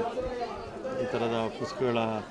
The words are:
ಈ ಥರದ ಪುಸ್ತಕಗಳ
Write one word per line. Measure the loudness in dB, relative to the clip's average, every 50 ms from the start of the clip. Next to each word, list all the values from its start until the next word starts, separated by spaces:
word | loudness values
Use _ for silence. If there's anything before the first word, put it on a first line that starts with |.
| 2 0 0 -2 -2 -2 -2 -2 -2 -4 -4 -6 -8 -8 -8 -6 -4 -4 -2 0 0
ಈ |
ಥರದ | 0 2 2 2 2 2 2 2 0 -2 -4
ಪುಸ್ತಕಗಳ | -4 -4 0 2 2 4 4 4 4 2 0 -2 -4 -6